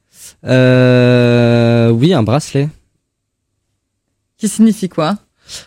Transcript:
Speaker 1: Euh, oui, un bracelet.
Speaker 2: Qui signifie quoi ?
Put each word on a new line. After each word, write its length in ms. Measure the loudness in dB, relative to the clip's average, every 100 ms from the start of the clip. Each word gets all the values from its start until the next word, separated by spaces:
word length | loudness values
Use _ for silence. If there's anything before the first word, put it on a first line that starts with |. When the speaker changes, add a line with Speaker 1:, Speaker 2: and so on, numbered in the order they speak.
| _ _ -20 -14 -2
Speaker 1:
Euh, 1400 | 0 2 2 2 2 2 2 2 2 2 2 2 2 0
oui, 240 | 0 0
un 80 | 0
bracelet. 460 | -2 -4 -4 -6 -6 -8 _ _ _ _ _ _ _ _ _ _ _ _ _ _ _ _
Speaker 2:
Qui 100 | -8
signifie 400 | -2 -2 -2 -8
quoi ? 300 | -6 -6 -6 _ _ _ -20